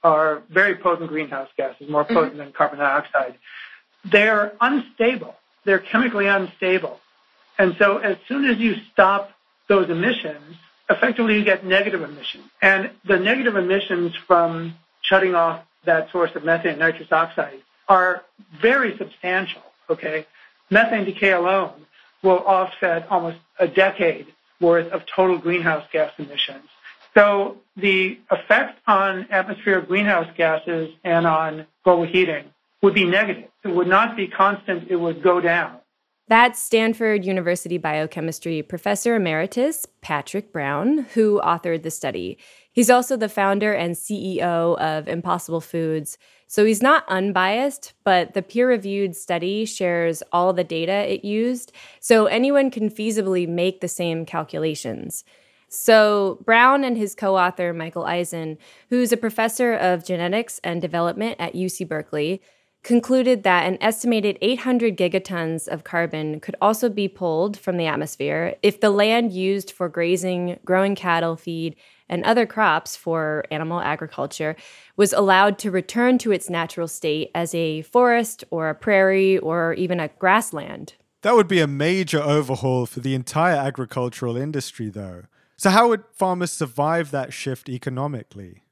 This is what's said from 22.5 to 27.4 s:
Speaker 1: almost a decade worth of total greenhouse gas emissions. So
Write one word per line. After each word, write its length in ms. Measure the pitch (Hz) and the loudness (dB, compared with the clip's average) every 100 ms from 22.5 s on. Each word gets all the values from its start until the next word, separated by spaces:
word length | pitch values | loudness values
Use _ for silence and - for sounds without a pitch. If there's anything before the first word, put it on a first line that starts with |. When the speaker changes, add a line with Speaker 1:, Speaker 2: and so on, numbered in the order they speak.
| 190 185 - 185 165 165 | 2 2 -2 -2 -2 0
Speaker 1:
almost 280 | 185 165 165 _ - | -2 -2 -10 _ -2
a 120 | 180 | 0
decade 580 | 185 190 190 170 139 - _ _ _ | 4 2 2 -2 -2 -8 _ _ _
worth 320 | 175 170 170 | 4 4 2
of 100 | 190 - | -6 -6
total 320 | - 190 175 | 0 2 2
greenhouse 480 | 156 175 165 156 - | 0 0 0 -2 -2
gas 180 | 160 151 - | -2 -2 -4
emissions. 480 | 143 143 - 135 _ _ - - - | -12 -4 -6 -6 _ _ -20 -20 0
So 420 | - 208 202 | 4 6 4